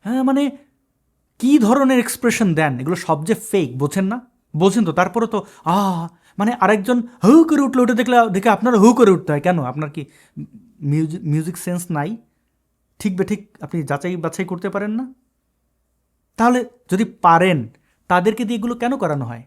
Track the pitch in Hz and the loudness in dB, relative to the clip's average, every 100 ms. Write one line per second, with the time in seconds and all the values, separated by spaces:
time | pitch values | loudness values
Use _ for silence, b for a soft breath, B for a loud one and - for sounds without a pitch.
0 | 190 254 262 269 285 - _ _ _ _ | -4 -2 0 0 0 -4 _ _ _ _
1 | _ _ _ _ 240 294 208 262 269 262 | _ _ _ _ 4 4 6 4 4 2
2 | 226 - 240 226 208 156 156 123 135 175 | 0 -2 -2 0 0 2 0 -2 -4 -4
3 | - 156 156 220 - 202 143 123 143 196 | -2 -4 -2 -4 0 -2 -2 -2 -4 -2
4 | 190 240 - _ _ 151 185 202 185 156 | -2 -4 -10 _ _ 0 0 2 0 0
5 | 185 208 226 214 B B - 185 202 175 | 0 0 -2 -4 B B -2 0 0 -4
6 | 170 b b b 208 240 190 214 196 247 | -8 b b b -4 0 2 2 0 -2
7 | 233 B 190 302 330 302 277 262 240 233 | -4 B 6 6 6 2 0 2 0 0
8 | 233 240 233 190 226 202 233 233 214 247 | 2 2 2 0 0 2 2 6 6 6
9 | 220 180 - 147 180 175 127 139 151 151 | 4 4 0 -2 0 -2 -2 -6 -8 -10
10 | 139 b b - 151 110 _ _ 143 151 | -14 b b -18 -18 -18 _ _ -2 -2
11 | 156 165 160 151 160 175 - 180 175 151 | -2 -6 -4 -2 -4 -8 -8 -8 -6 -6
12 | 147 226 _ _ _ _ _ _ _ _ | -6 -8 _ _ _ _ _ _ _ _
13 | 214 185 180 208 - _ 143 170 139 143 | -2 0 0 -2 -6 _ -8 -6 -4 -4
14 | 180 175 165 160 185 180 196 196 208 220 | -4 -6 -6 -6 -6 -6 -6 -6 -6 -6
15 | 262 262 _ _ _ _ _ _ _ _ | -8 -14 _ _ _ _ _ _ _ _
16 | _ _ _ - 226 247 247 _ _ 185 | _ _ _ -2 2 2 -2 _ _ -4
17 | 226 - 175 165 185 160 110 _ _ _ | -4 0 2 4 4 0 -4 _ _ _
18 | _ 180 185 220 226 233 233 240 240 262 | _ 0 0 -2 -4 -4 -6 -4 -4 -4
19 | 175 147 117 117 | -4 -4 -8 -12